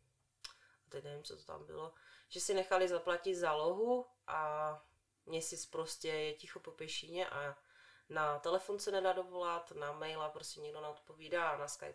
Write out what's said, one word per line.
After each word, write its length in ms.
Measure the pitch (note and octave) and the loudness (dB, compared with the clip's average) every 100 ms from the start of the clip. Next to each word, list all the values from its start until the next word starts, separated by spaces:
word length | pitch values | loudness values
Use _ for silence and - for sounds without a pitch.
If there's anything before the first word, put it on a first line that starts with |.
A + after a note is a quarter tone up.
| _ _ _ _ - - - _ - | _ _ _ _ -16 -16 -20 _ -12
teď 140 | C#3 | -10
nevím, 200 | C#3+ D3 | -8 -8
co 140 | D3 D3+ | -10 -12
to 60 | |
tam 220 | - D#3 D3+ | -10 -10 -8
bylo, 280 | D#3 D#3+ - - - - | -8 -8 -10 -20 -20 -10
že 100 | F3+ | -4
si 140 | F#3+ | 2
nechali 340 | F#3+ F#3 F#3+ F#3 | 2 4 6 6
zaplatit 480 | E3+ F3 F3 F#3+ F3 | 4 2 0 2 2
zálohu 680 | E3+ D3+ D#3+ F#3+ A#3 B3 B3 _ - | 4 4 4 4 4 2 0 _ -4
a 540 | D#3 D3+ D3+ D3+ D3+ - _ _ _ - | 0 0 2 0 -2 -10 _ _ _ -4
měsíc 400 | D#3+ D#3+ E3+ - | -4 -2 -6 -6
prostě 420 | D#3+ D#3+ - D#3+ | -4 -4 -2 0
je 240 | D#3 D#3 | 0 0
ticho 260 | D3+ - F3+ | -4 -10 -12
po 120 | E3 | -10
pěšině 580 | D#3+ D#3+ - D#3+ F3 F3+ | -10 -6 -6 -2 0 0
a 280 | C#3+ C#3+ C#3+ _ - - - - | 0 -4 -6 _ -20 -20 -20 -4
na 300 | D#3 D3+ D3 | 2 2 2
telefon 400 | E3 F#3 G3 G3+ | 2 2 2 -2
se 120 | G#3 | 2
nedá 220 | G3 F#3 | 4 4
dovolat, 580 | F#3 F3+ F3+ F3 E3+ - | 4 0 0 0 0 -4
na 200 | D3 D3 | -4 -4
maila 380 | D3+ D#3+ D#3+ D3+ | -2 -4 -2 -2
prostě 300 | D3+ D#3 D3+ | -4 -8 -8
nikdo 200 | D3+ D3+ | -8 -6
neodpovídá 680 | D3+ D3 - D#3 D#3 F3 E3 | -6 -8 -14 -14 0 2 4
a 80 | C#3+ | 2
na 100 | C#3+ | -2
Skype 260 | - D3 | -6 -8